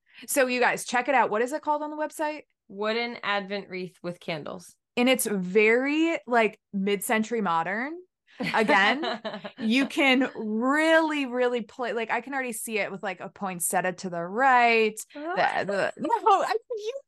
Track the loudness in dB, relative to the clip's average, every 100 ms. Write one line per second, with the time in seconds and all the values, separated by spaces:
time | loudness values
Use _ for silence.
0 | _ -18 -2 0 2 2 2 0 -2 -2
1 | 2 2 2 0 -2 -2 -2 -2 -4 -6
2 | -8 -4 -6 -6 -14 _ _ -6 -4 -2
3 | -4 -6 -4 -4 -4 -8 -8 -10 -10 -10
4 | -12 -10 -8 -8 -8 -12 -16 _ _ 0
5 | 2 2 0 -2 0 4 6 4 2 2
6 | 2 0 0 2 2 -2 _ -4 0 -2
7 | 0 0 0 -2 0 0 0 -4 -6 -10
8 | -16 _ _ -8 -2 2 4 4 4 2
9 | -2 -6 -8 -10 -12 -4 0 2 2 2
10 | 4 4 2 -2 -4 0 2 2 4 4
11 | 4 0 -2 0 0 0 -4 -8 -6 -4
12 | -4 -4 -4 -6 -6 -8 -6 -4 -4 -6
13 | -8 -8 -12 -8 -8 -4 -2 0 0 -4
14 | -8 -6 -6 2 4 6 6 4 2 -2
15 | -12 -12 -6 0 0 0 -2 -2 -2 -4
16 | -4 2 4 4 2 -4 -6 -8 -6 -8